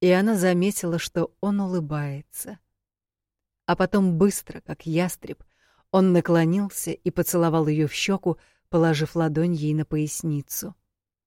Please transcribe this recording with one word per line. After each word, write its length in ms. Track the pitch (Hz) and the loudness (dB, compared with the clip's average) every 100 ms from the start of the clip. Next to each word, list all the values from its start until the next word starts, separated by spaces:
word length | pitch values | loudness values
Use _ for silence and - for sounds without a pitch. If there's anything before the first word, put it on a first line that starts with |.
и 100 | 185 | 2
она 260 | 180 208 214 | 4 2 2
заметила, 640 | 185 175 190 - 175 165 | 2 2 0 -2 -4 -4
что 360 | - 175 165 _ | -4 -4 -4 _
он 200 | 196 202 | -2 -2
улыбается. 1000 | 190 180 147 147 143 139 - - - 180 _ _ _ _ _ _ _ _ _ _ - | -2 -4 -4 -6 -6 -8 -12 -16 -14 -16 _ _ _ _ _ _ _ _ _ _ -4
А 80 | |
потом 440 | 175 185 208 190 160 | -2 0 2 2 4
быстро, 420 | 196 - - - | 2 0 -10 -16
как 260 | - 151 165 | -14 -12 -4
ястреб, 560 | 160 180 - - - - _ _ _ _ | -2 -2 -6 -14 -16 -18 _ _ _ _
он 180 | 190 190 | 2 4
наклонился 760 | 175 165 170 165 185 202 - - | 4 4 4 4 2 -2 -6 -8
и 200 | - 180 | -6 -4
поцеловал 560 | - 170 175 170 160 151 | -2 0 2 2 2 2
её 180 | 151 151 | 0 0
в 60 | |
щёку, 480 | - - 196 180 160 _ _ - | -2 -2 -2 -2 -4 _ _ -2
положив 460 | 175 165 151 156 | 2 2 2 -2
ладонь 400 | 170 160 151 175 | -2 -2 0 0
ей 200 | 165 151 | 0 -2
на 100 | 156 | -2
поясницу. 920 | 151 156 151 - 165 147 - - 190 - _ _ _ _ | -2 -2 -4 -4 -4 -4 -6 -10 -12 -14 _ _ _ _